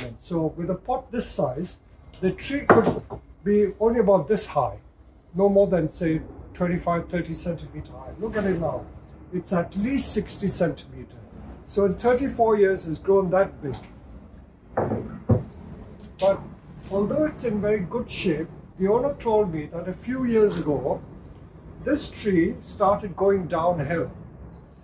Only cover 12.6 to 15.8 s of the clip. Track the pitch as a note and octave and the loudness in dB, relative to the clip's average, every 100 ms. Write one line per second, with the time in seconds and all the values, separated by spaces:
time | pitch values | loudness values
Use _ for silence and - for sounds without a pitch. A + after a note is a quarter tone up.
12.6 | G3 F#3 D#3+ D#3 - G3 F#3 F#3 F#3+ - | 4 2 -2 -4 2 4 4 4 2 -2
13.6 | C#3+ B2 - - - - - - - - | -8 -8 -10 -20 -20 -20 -20 -20 -20 -20
14.6 | - - - - - - - - - - | -8 -4 -2 -2 -6 -6 2 2 0 -16
15.6 | - - | -18 -18